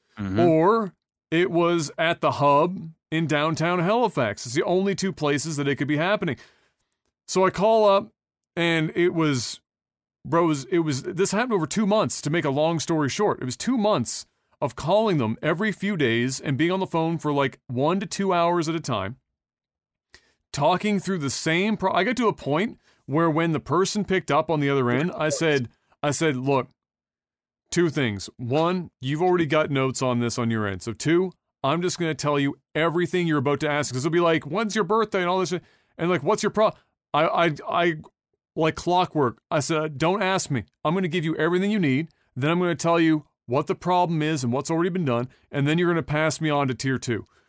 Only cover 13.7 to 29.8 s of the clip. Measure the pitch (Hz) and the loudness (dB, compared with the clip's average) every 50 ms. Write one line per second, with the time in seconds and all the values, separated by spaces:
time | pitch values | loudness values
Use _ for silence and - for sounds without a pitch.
13.7 | 262 240 202 214 208 147 117 - - - - - _ _ _ _ _ _ 147 139 | 0 0 2 2 0 0 -2 -4 -6 -10 -12 -16 _ _ _ _ _ _ -8 -6
14.7 | - - - 156 185 214 226 214 180 147 117 107 113 - - 151 170 160 220 214 | -6 -6 -2 2 2 4 4 4 2 2 2 0 -2 -2 -2 -2 -2 0 0 -2
15.7 | 175 - - 202 214 165 139 117 113 117 120 131 131 - - - 139 120 156 170 | -2 -2 -4 -4 -2 0 0 2 2 2 0 -2 -4 -4 -4 -4 -2 0 0 0
16.7 | 185 190 190 180 - 165 160 165 170 156 - 151 143 143 139 123 - - _ - | 0 -2 -2 -2 -2 -2 0 0 -2 -2 -2 -2 0 0 0 -2 -2 -8 _ -8
17.7 | 123 120 135 156 185 196 214 165 - - 196 190 180 175 170 170 175 175 160 156 | -4 -2 0 0 0 0 -2 -4 -4 -2 -2 0 2 2 2 2 2 0 0 -2
18.7 | 165 170 143 - 123 101 95 98 135 - _ _ _ _ _ _ _ _ _ _ | -4 -4 -4 -4 -4 -4 -4 -6 -8 -12 _ _ _ _ _ _ _ _ _ _
19.7 | _ _ _ _ _ _ _ _ - - _ _ _ _ _ _ - 139 143 160 | _ _ _ _ _ _ _ _ -20 -20 _ _ _ _ _ _ -4 0 2 2
20.7 | 185 - - 214 208 190 - 180 196 175 143 139 - - - 160 160 175 196 220 | 2 2 2 0 0 0 -2 -2 -4 -2 -2 -4 -4 -2 -2 0 0 2 0 0
21.7 | 214 - 185 190 - - 190 240 247 247 247 208 160 - - 139 143 160 208 - | -2 -2 -2 0 0 2 0 0 0 0 0 0 0 -2 -4 -2 0 0 -2 -2
22.7 | - - _ _ _ _ _ - 135 160 170 165 147 165 165 170 160 139 - - | -6 -12 _ _ _ _ _ -4 0 2 2 2 2 2 0 0 0 -2 -2 -2
23.7 | 139 175 190 - - 208 190 - 185 185 - - 139 151 156 - 165 151 143 139 | 0 0 0 0 0 -4 -2 -2 -2 -2 0 0 0 0 2 0 0 0 0 0
24.7 | 139 139 127 120 120 131 160 180 - - 151 156 156 - 165 160 147 139 120 - | 2 2 2 2 2 0 0 -2 -2 -2 -2 -2 0 0 2 2 2 2 0 -4
25.7 | - _ _ _ _ _ - 147 139 - 165 160 139 123 127 139 143 131 123 - | -10 _ _ _ _ _ -4 -2 -2 0 0 0 0 0 0 0 0 0 0 -4
26.7 | _ _ _ _ _ _ _ _ _ _ _ _ _ _ _ _ _ _ _ _ | _ _ _ _ _ _ _ _ _ _ _ _ _ _ _ _ _ _ _ _
27.7 | - 170 175 160 135 151 135 113 101 98 - - - - 127 117 131 156 160 170 | 0 0 0 2 2 0 0 0 -2 -4 -8 -12 -12 -10 -6 -2 0 0 2 0
28.7 | 185 185 165 - - _ 123 131 147 151 180 180 180 175 165 139 160 156 156 151 | 0 -2 -4 -8 -14 _ -6 -4 -2 0 2 2 2 2 2 2 2 2 2 2
29.7 | 139 135 | 0 0